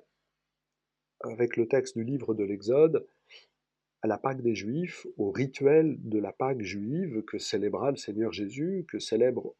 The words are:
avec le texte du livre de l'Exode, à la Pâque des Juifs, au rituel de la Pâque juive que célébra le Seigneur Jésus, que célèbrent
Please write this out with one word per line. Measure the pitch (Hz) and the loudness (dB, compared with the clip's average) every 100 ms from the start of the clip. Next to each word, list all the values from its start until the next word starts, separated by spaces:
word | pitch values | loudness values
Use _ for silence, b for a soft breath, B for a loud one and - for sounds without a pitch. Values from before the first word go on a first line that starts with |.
| - _ _ _ _ _ _ _ _ _ _ - | -12 _ _ _ _ _ _ _ _ _ _ -12
avec | 117 113 120 - | -8 0 0 2
le | 117 | 2
texte | 135 127 113 | 2 2 -4
du | |
livre | 117 139 117 | -4 -2 -2
de | 110 | 0
l'Exode, | 101 101 101 135 160 143 - b b b b _ _ _ _ _ | -2 -2 2 6 6 4 -4 b b b b _ _ _ _ _
à | 107 | -2
la | 101 | 0
Pâque | 135 131 | -2 0
des | 120 101 | 0 -2
Juifs, | 101 147 175 - - - | -2 -4 -4 -8 -10 -4
au | 101 | -2
rituel | 101 135 - 139 156 160 123 | 0 -2 2 6 8 6 2
de | 117 107 | -2 -2
la | 98 | -2
Pâque | - 131 131 | -2 -2 0
juive | 95 101 104 160 190 110 | -4 -4 -2 -2 -2 -4
que | - 101 | -6 -6
célébra | - 101 101 95 131 | -4 -2 0 0 0
le | 123 | -2
Seigneur | - 104 113 | -4 -2 -2
Jésus, | 95 101 131 170 190 170 | -2 -6 -4 -4 -4 -4
que | 107 | -8
célèbrent | - 110 127 113 - | -2 2 4 2 -6